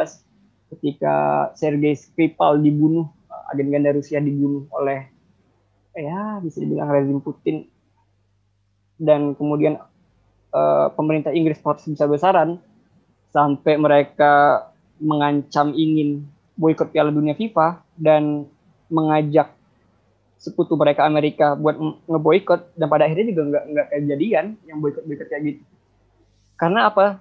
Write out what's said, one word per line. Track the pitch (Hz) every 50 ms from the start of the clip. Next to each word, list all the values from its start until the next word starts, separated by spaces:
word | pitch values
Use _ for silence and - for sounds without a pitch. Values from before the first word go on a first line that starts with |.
belas | 156 - - _ _ _ _ _ _ _ _ _ _ _
ketika | - - - 147 147 - 156 151 147 147 147 147 147 147 143 - -
Sergei | - 160 151 147 147 147 151 143
Skripal | 143 - _ _ - 165 151 - - 151 156 147 151
dibunuh, | 151 147 147 147 151 160 165 170 160 151 - _ _ _
eh, | - - - - 147
agen | 139 139 143
ganda | 143 147 143 143
Rusia | 143 143 139 - 151 143
dibunuh | 147 143 143 139 143 143 143 143 139 -
oleh, | - 143 143 139 139 135 135 131 _ _ _ _ _ _ _ _ _ _ _ _ _ _ _ _ _
ya | 170 147 147 170 196 208 214 214 202 175
bisa | 156 - 147
dibilang | 147 147 147 151 147 147
rezim | 143 143 139 139 139 139 -
Putin. | 151 139 - _ - 156 151 - - _ _ _ _ _ _ _ _ _ _ _ _ _ _ _ _ _ _ _ _ _ _ _ _ _ -
Dan | 160 151 151 147 147 143
kemudian, | 139 - 147 147 147 147 151 156 151 - - - _ _ _ _ _ _ _ _ _ _ _ _
eh, | - 147 151 151 147 147 147 143
pemerintah | - - 151 156 156 156 143 156
Inggris | 135 170 160 156 151 -
protes | _ 151 147 - - 160
besar-besaran | 151 - 151 147 147 143 175 190 190 170 156 165 175 175 - _ _ _ _ _ _ _ _ _ _ _ _ _
sampai | - 147 147 143 143 135 - 156 151
mereka | 151 151 147 147 143 139 - - - 147 143 147 143 147 143 131 107 - - _ _ _ _ _
mengancam | _ 151 156 151 147 147 147 147 143 139 - - 151 147 147 127
ingin | 156 160 156 156 156 147 147 143 147 147 - - _ _ _ _
boikot | - 156 160 151 - 160 -
Piala | - 156 151 151
Dunia | 147 147 151 151 147
fifa | - 220 220 - 165 160 165 175 - _ _
dan | _ 165 156 156 156 151 151 151 147 147 143 143 _ _ _ _ _ _ _ _
mengajak | 160 160 156 156 151 156 156 147 147 156 143 - - _ _ _ _ _ _ _ _ _ _ _ _ _ _ _ _ _
sekutu | - - - - 170 - 170 147
mereka | 151 147 143 - 139
Amerika | 151 151 151 147 151 147 - 151 147
buat | 143 147 151 151 147
nge-, | 147 156 156 - - _ -
ngeboikot, | 165 156 151 156 165 202 196 - 175 175 - -
dan | _ 170 160 147
pada | 156 151 151
akhirnya | 156 160 185 226 233
juga | 185 160 147 143
nggak, | 143 147 - 151
nggak | 147 147 139 - -
kejadian | 147 147 143 143 143 165 - 175 156 160 208 214 - _
yang | 160 156 151
boikot-boikot | 151 143 147 160 160 156 143 147 160 -
kayak | 151 143 151
gitu. | 147 147 - - _ _ _ _ _ _ _ _ _ _ _ _ _ _ _ _ _ _
Karena | - 165 170 196 233 233 -
apa? | - 202 196 202 196 196